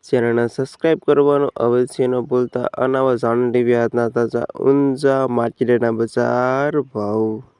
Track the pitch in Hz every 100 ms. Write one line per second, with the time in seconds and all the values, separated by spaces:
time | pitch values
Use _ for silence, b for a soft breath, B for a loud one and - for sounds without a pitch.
0 | - 127 117 117 120 - 135 - 165 160
1 | - 143 143 143 143 - 117 123 123 -
2 | 127 127 117 127 123 123 120 - 131 131
3 | 131 120 117 117 123 123 120 120 117 120
4 | 117 120 117 120 - - 135 139 139 131
5 | 139 135 131 120 117 - 117 120 117 113
6 | 117 - 120 120 127 131 143 151 131 110
7 | 104 107 110 110 127